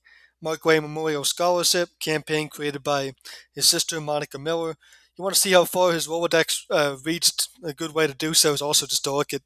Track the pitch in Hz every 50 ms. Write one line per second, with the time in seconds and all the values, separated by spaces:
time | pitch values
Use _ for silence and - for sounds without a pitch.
0 | _ _ _ _ _ _ _ _ 165 156 160 156 - 165 160 156 151 147 151 156
1 | 160 160 151 143 135 - - - 175 175 180 175 165 - - 180 175 - _ _
2 | - 165 156 151 - - 156 156 151 147 - - 147 147 143 143 131 147 143 139
3 | 139 135 127 _ _ - - - - _ _ 147 139 - 170 165 - - 170 160
4 | 151 147 147 147 147 - - 135 139 156 165 165 165 160 156 - _ _ - _
5 | _ _ _ - 180 196 175 - - - 185 180 165 - - 185 180 180 170 160
6 | 143 147 160 170 175 165 170 165 156 - - - - - 214 165 147 143 139 131
7 | 131 156 170 170 - - - - - - - _ 247 160 143 - 165 160 147 160
8 | 160 143 135 127 160 156 165 - - 156 143 135 143 147 151 - 147 135 - -
9 | - 143 139 143 143 - 143 131 -